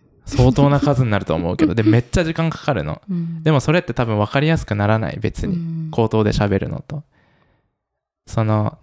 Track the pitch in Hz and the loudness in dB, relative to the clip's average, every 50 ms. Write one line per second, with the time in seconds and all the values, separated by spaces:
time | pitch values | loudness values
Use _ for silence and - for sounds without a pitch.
0 | _ _ _ _ _ - - 127 123 127 127 - 139 139 143 139 143 147 139 123 | _ _ _ _ _ -6 2 4 4 4 6 6 4 4 4 2 2 2 2 2
1 | 131 117 104 98 95 - 78 82 87 85 90 - - - 87 113 107 107 110 120 | 2 2 0 -2 0 -2 -2 -2 -2 -4 0 0 0 0 2 2 2 4 4 4
2 | 120 - - 196 170 160 165 - 165 160 - - - - 135 101 73 73 - - | 2 0 0 -2 0 0 -2 -2 -2 -2 -2 -4 -4 -4 -2 -2 -4 -6 -8 -10
3 | - - 185 175 165 165 165 165 160 160 156 135 - - 156 180 180 - 117 - | -8 -6 -6 -4 -4 -6 -8 -4 0 2 2 2 2 2 0 0 0 -2 -4 -2
4 | 123 113 107 104 104 - - 139 147 156 165 156 - - 104 101 101 104 110 110 | -2 0 0 0 0 0 0 0 2 2 2 0 0 -4 -2 0 2 2 2 2
5 | 110 76 69 - 110 - - - - 104 92 - 170 165 80 80 - - - - | 0 -2 -6 -4 -4 -4 -4 -4 -4 -4 -4 -4 -4 -6 -6 -6 -8 -6 -2 0
6 | 113 107 - 110 107 104 - - 104 104 98 95 - - - - - - 147 147 | 0 2 2 2 2 2 2 2 0 0 0 0 -2 -4 -6 -10 -10 -10 -12 -12
7 | - - _ _ _ _ _ _ _ _ _ _ _ _ _ _ _ _ _ _ | -12 -14 _ _ _ _ _ _ _ _ _ _ _ _ _ _ _ _ _ _
8 | _ _ _ _ _ - - 113 110 107 107 107 107 - - - | _ _ _ _ _ -8 -4 -2 0 0 0 0 0 -2 -4 -6